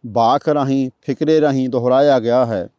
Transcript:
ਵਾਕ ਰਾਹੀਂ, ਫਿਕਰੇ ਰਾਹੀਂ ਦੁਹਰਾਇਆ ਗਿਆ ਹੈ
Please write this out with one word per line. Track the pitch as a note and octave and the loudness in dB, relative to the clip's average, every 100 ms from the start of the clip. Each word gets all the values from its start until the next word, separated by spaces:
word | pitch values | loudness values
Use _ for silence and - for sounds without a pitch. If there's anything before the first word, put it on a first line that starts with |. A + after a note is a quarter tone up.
| B2 | -6
ਵਾਕ | G#2+ A#2 C#3 - | 0 0 0 0
ਰਾਹੀਂ, | D3 C3+ C3+ C3 _ | -2 -2 -2 -4 _
ਫਿਕਰੇ | - C3 D#3 D#3 | -10 -4 0 2
ਰਾਹੀਂ | D3 C3+ C3 | 2 0 -2
ਦੁਹਰਾਇਆ | B2 B2 B2+ D3 C3 | -2 0 2 4 2
ਗਿਆ | A2+ B2 A#2+ | 2 0 0
ਹੈ | G#2 E2+ | -4 -8